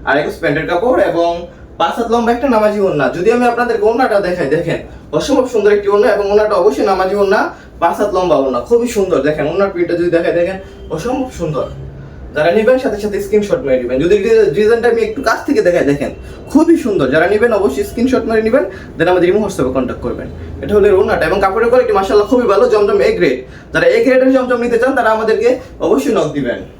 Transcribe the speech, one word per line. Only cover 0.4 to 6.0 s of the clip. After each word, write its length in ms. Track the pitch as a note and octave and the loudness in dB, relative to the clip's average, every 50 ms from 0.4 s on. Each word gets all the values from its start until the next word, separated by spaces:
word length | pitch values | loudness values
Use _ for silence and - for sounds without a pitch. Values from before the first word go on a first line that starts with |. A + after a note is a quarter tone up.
| E3 D#3+ C#3+ D#3 D3+ | -4 -2 -2 -2 -2
কাপড় 340 | D#3+ E3+ F3 A3 B3 C4 - | -2 -2 0 0 2 2 2
এবং 460 | F#3+ F3 E3 E3+ E3+ E3+ E3+ F3 F3 - - - - - - | 2 0 0 0 0 0 -2 -4 -8 -12 -16 -20 -20 -20 -6
পাঁচ 180 | - E3 E3+ - | -4 -4 -4 -2
হাত 160 | - A3+ G#3 | -4 -2 0
লম্বা 200 | A3+ A#3+ A#3 A3 | 0 0 2 0
একটা 180 | A#3+ C4 C#4+ C#4 | 0 0 0 0
নামাজি 300 | A#3 G#3+ G#3+ G#3+ G#3 G#3 | 2 2 2 2 0 0
ওড়না। 300 | G3 F#3 D3+ D3 C3+ B2 | 0 0 0 0 -2 -2
যদি 220 | - F3 F3+ A3 | -2 0 0 0
আমি 140 | A#3+ B3 B3 | 2 2 2
আপনাদের 300 | A#3+ A#3 A#3 B3 A3+ A3+ G3+ | 0 0 0 -2 -2 -2 0
ওড়নাটা 380 | G3+ G#3+ A#3 B3 C4 G#3+ G#3+ G3+ | 0 0 2 2 0 2 0 0
দেখাই, 280 | - F3+ F3+ F3 D#3+ | 0 0 -2 -2 -2
দেখেন, 300 | C3+ C#3+ E3 E3 E3 B2+ - - - - - - - | 0 0 -2 -2 -2 -4 -6 -8 -14 -18 -20 -16 -4
অসম্ভব 360 | - D#3 - - C4+ - B3 | -4 -4 0 2 0 0 0
সুন্দর 240 | - - G#3+ G3+ G#3 | 0 -2 2 2 4
একটি 180 | G#3 G3+ G3+ G3 | 2 2 2 2
ওড়না 240 | G3+ G#3 | 2 2